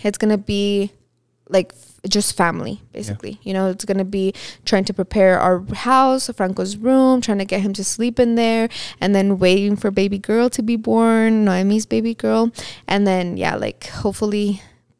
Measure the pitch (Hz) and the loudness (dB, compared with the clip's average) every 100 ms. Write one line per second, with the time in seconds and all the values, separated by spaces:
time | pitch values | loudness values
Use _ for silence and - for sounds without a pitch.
0 | 208 202 214 208 202 202 202 202 202 _ | -4 0 0 0 -2 -2 0 0 -2 _
1 | _ _ _ _ - 190 - - - _ | _ _ _ _ -2 0 0 -6 -20 _
2 | 196 208 - - 170 165 - 208 - - | -4 -2 0 0 -2 -2 -8 -12 -14 -12
3 | 107 101 - 208 196 190 190 190 - 196 | -10 -10 -12 -12 -6 -4 -2 -4 -4 -4
4 | 190 196 190 - - - - 202 196 196 | -4 -2 -4 -4 -12 -14 -2 0 0 -4
5 | 185 214 190 180 185 180 196 196 247 262 | -2 2 4 4 2 0 -2 -6 2 4
6 | 262 262 - - 185 190 185 208 233 262 | 4 2 -2 -4 -4 -4 -6 -2 2 4
7 | 262 254 233 202 196 185 196 196 190 - | 4 4 0 -2 -2 -2 -2 -4 -6 -4
8 | 240 240 240 233 226 226 226 - - - | -2 2 2 2 2 0 -2 -4 -14 -4
9 | 190 196 196 190 185 190 202 202 208 196 | 2 2 2 2 4 4 2 0 -2 0
10 | 196 196 - 220 240 - 220 233 220 226 | 0 -2 0 0 2 0 -2 -2 0 2
11 | 226 226 226 220 208 180 196 214 214 226 | 4 4 4 4 2 2 2 0 0 -2
12 | 226 226 220 220 233 - - - - 202 | -2 -2 0 2 0 -2 -14 -12 -2 0
13 | 202 185 175 175 160 - 107 - - - | 2 0 -2 -4 -2 -2 -4 -8 -14 -6
14 | 214 196 214 208 208 196 - _ _ | -6 -4 -2 -2 -2 -4 -10 _ _